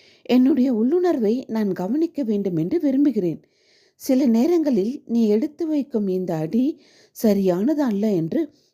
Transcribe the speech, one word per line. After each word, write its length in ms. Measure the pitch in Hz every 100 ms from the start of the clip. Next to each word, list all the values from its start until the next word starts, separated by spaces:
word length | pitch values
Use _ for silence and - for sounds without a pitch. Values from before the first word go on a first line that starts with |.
| _ _
"என்னுடைய 520 | - 254 254 294 262
உள்ளுணர்வை 680 | 220 240 349 359 302 208 247 -
நான் 260 | 220 208
கவனிக்க 500 | 185 185 285 330 -
வேண்டும் 320 | 226 208 196 165
என்று 240 | 170 339
விரும்புகிறேன். 600 | 294 262 285 214 180 151 _ _ _ _ _ _
சில 300 | - 262 277
நேரங்களில் 800 | 226 302 349 302 226 208 285 -
நீ 220 | 233 220
எடுத்து 400 | 208 294 - 330
வைக்கும் 400 | 302 - 220 196
இந்த 280 | 185 185 160
அடி 460 | 165 226 269 - _ _ _
சரியானது 720 | - 220 202 190 175 233 294
அல்ல" 280 | 262 196 220
என்று 400 | 185 160 262 302 _ _